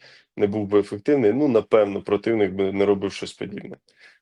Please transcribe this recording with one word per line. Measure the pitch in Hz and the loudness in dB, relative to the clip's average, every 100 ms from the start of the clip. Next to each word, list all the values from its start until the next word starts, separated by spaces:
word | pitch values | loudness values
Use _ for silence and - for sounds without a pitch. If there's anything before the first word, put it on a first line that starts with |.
| - - _ - | -20 -20 _ -4
не | 104 | -2
був | 107 101 | -2 0
би | 104 | 0
ефективний, | 101 104 - 147 107 | 0 -4 0 2 4
ну, | 120 147 | 2 2
напевно, | 113 101 113 104 98 | 2 2 2 2 -2
противник | 95 101 120 113 98 | -2 -2 0 0 0
би | 95 95 | 0 -2
не | 98 101 | 0 2
робив | 98 98 | 2 -2
щось | - - | -8 -12
подібне. | - 98 101 - - _ _ - _ | -10 -12 -12 -14 -16 _ _ -20 _